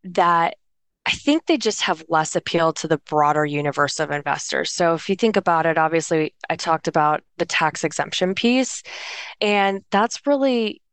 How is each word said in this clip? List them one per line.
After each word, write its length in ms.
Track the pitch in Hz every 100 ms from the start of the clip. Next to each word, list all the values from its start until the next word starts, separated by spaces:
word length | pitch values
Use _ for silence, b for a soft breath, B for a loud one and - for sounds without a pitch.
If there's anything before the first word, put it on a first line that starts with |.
that 520 | 190 175 175 170 165 - _ _ _ _ -
I 40 |
think 360 | - - 311 -
they 120 | 302
just 240 | 214 -
have 220 | - 160 160
less 280 | 160 156 170
appeal 360 | - 170 160
to 140 | 160 160
the 100 | 156
broader 460 | - 151 147 151
universe 560 | 151 147 147 139 143 -
of 100 | 151
investors. 600 | 147 143 139 - 135 139
So 240 | - 175
if 140 | 165 -
you 80 | 190
think 200 | 226 202
about 300 | 185 165 160
it, 100 | 160
obviously, 580 | 156 165 156 165 156 _ -
I 80 | 160
talked 320 | - 160 -
about 340 | 160 151 151 _ -
the 80 | 170
tax 380 | - 156 -
exemption 500 | 160 - - - 185
piece, 480 | 190 233 254 254 - B B B B B B
and 420 | 208 208 196 196 _
that's 360 | 196 226 - -
really 540 | 285 269 240 220 - _